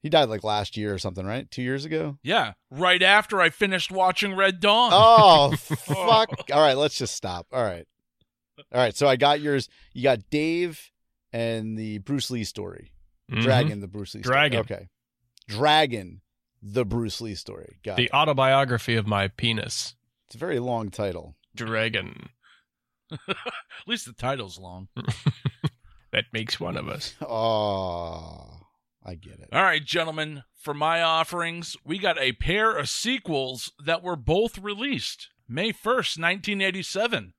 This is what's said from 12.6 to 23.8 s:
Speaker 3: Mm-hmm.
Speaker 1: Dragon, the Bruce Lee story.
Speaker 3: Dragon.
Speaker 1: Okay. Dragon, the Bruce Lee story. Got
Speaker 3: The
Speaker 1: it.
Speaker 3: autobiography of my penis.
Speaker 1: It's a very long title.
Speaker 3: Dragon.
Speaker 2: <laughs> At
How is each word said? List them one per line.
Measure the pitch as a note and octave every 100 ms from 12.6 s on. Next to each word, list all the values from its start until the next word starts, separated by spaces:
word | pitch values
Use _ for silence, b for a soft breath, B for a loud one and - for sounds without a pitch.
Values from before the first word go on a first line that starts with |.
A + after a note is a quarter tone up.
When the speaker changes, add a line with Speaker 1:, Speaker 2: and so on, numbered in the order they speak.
| F#2+ F2 E2+ _ _ _ -
Speaker 3:
Mm-hmm. | A#2+
Speaker 1:
Dragon, | A#2 B2+ A#2+ G#2
the | G2
Bruce | G2+ G2 G#2+
Lee |
story. | A2
Speaker 3:
Dragon. | C3+ D3 A#2
Speaker 1:
Okay. | G#2+ F#2 F#2 _ _ _ _ _ -
Dragon, | G#2 D3 D3+ D3+ A#2 F2+ F2 _ _ _ _
the | G#2 A2
Bruce | A2 A#2 A2+ -
Lee | A2+ F#2
story. | - F#2+ - _
Got | A2 G2
Speaker 3:
The | A#2+
Speaker 1:
it. |
Speaker 3:
autobiography | C#3 D#3 C#3 C3 C3+ C3+ A#2+ - A2+
of | G#2
my | G2+ G2
penis. | - A#2 A2 - - - _ _ _ _
Speaker 1:
It's |
a | A2
very | E3+ C#3
long | B2 A#2 G#2+
title. | - G2+ E2+ D#2 - _
Speaker 3:
Dragon. | - A2+ A2 A2 A2 - - - _ b b b _ _ _ _
Speaker 2:
<laughs> | D3+ -
At | F#3+ A#3+ - - B